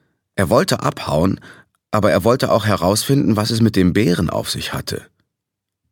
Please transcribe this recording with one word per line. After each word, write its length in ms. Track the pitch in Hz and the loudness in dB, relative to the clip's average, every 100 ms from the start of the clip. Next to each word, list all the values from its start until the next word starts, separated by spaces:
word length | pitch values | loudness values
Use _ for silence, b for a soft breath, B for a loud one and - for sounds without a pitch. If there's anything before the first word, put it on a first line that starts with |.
| _ _ _ | _ _ _
Er 140 | - 98 | -4 2
wollte 320 | 160 190 - | 2 2 -2
abhauen, 600 | 143 - - 73 95 - B B B B _ | -4 -6 -4 0 0 -2 B B B B _
aber 200 | 107 101 | 0 2
er 140 | 92 | 2
wollte 260 | 104 127 131 | 2 0 2
auch 160 | 107 104 | 0 0
herausfinden, 680 | 92 87 107 - 139 85 107 | 0 0 0 0 0 2 0
was 140 | 110 | -2
es 100 | 113 | 0
mit 160 | 113 98 | 2 2
dem 160 | 90 | 2
Bären 380 | 101 139 170 82 | 2 0 0 -2
auf 200 | 107 - | -4 -6
sich 220 | 117 - | -8 -8
hatte. 360 | - - - - _ _ _ _ _ _ _ _ | -10 -10 -12 -14 _ _ _ _ _ _ _ _